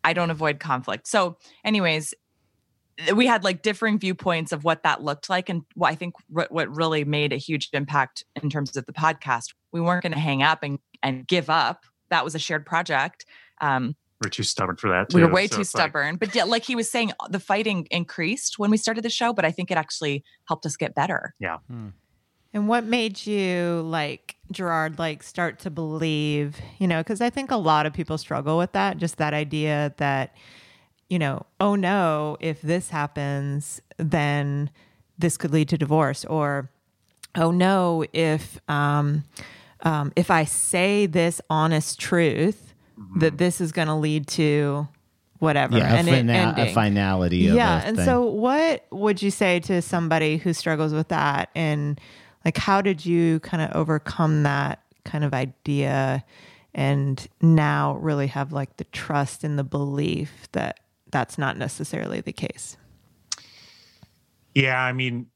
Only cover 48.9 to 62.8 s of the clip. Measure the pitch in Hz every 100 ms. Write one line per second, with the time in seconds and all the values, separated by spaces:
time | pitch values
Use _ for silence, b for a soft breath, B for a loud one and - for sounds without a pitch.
48.9 | 190 208 190 202 - 196 175 170 180 170
49.9 | 180 165 160 156 156 185 160 170 156 156
50.9 | 151 160 160 147 143 - - 156 147 147
51.9 | 147 B B B B 165 - - 196 196
52.9 | 165 170 170 165 160 - 165 156 156 160
53.9 | 151 - - 160 151 147 143 139 - _
54.9 | _ - 151 147 135 131 - - 143 135
55.9 | 135 135 135 - b b b b - 139
56.9 | 139 139 135 - _ 165 160 147 147 143
57.9 | 139 156 147 139 139 139 143 135 - -
58.9 | - - 147 139 - 156 147 135 147 143
59.9 | 139 151 - 151 - - - - - _
60.9 | _ _ 139 120 - 135 - 127 - 151
61.9 | - 50 57 - - - - - -